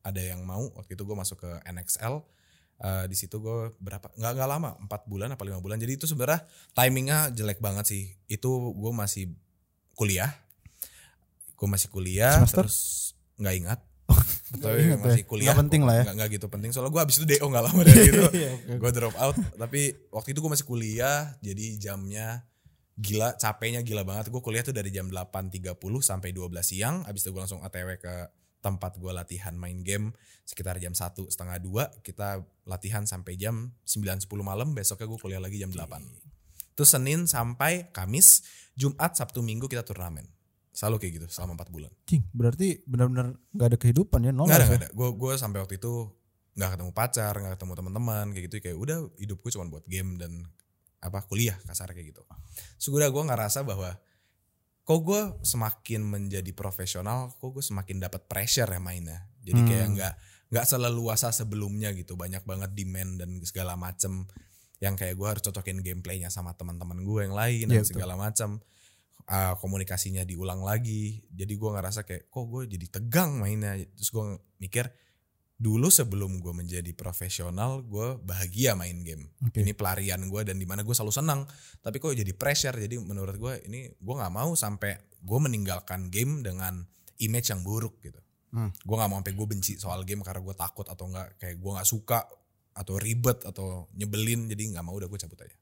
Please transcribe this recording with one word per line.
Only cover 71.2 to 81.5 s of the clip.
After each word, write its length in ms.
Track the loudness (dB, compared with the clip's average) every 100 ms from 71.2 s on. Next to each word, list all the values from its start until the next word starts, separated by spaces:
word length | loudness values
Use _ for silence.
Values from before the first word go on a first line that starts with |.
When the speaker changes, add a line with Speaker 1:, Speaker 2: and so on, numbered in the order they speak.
| _
Speaker 1:
Jadi 240 | -10 -6
gue 160 | -4 -4
ngerasa 320 | -4 -4 -6
kayak, 240 | -8 -12 _
kok 180 | -10 -8
gue 160 | -8 -8
jadi 200 | -10 -10
tegang 480 | -8 0 2 2 0
mainnya. 400 | -2 -2 -4 -6 -10
Terus 160 | -6 -4
gue 140 | -4 -6 -10 _ _
mikir, 320 | -6 -4 -4 _ _ _ _ _ _
dulu 320 | _ 0 2 6
sebelum 540 | 6 4 -2 -4 -6
gue 100 | -6
menjadi 400 | -6 -6 -6 -8
profesional, 840 | -8 -8 -6 -6 -6 -6 -2 -2 -4
gue 380 | -6 -6 -4 -6
bahagia 560 | -8 -4 -4 0 2
main 240 | 2 -4 -8
game. 320 | -10 -12 -14 _
Speaker 2:
Oke. 220 | -2 2
Speaker 1:
Ini 80 | 0
pelarian 460 | 0 -2 -2 -2 -2
gue 160 | -2 -4
dan 160 | -4 -4
dimana 240 | -6 -6
gue 80 | -2
selalu 240 | -2 0
senang. 320 | -2 0 0 -4